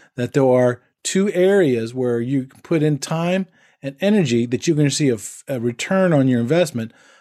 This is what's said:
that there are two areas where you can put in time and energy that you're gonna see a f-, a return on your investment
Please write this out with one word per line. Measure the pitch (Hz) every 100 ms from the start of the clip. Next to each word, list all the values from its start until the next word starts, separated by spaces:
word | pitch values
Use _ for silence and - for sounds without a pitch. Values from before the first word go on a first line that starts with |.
| _ -
that | 120
there | 147 135
are | 127 123 123 _ _
two | - 190 202
areas | 180 185 202 165 117 113 127
where | 123 120
you | 120 139 127
can | -
put | - 170
in | 151 143
time | - 160 170 185 185 _ _ _
and | 139 135
energy | 196 214 151 117 120
that | 120 165
you're | 151
gonna | 147
see | 139 147
a | 110
f-, | - - -
a | 131
return | 117 117 - 190 185
on | 151 131
your | 123
investment | 117 160 170 120 113 _ _ _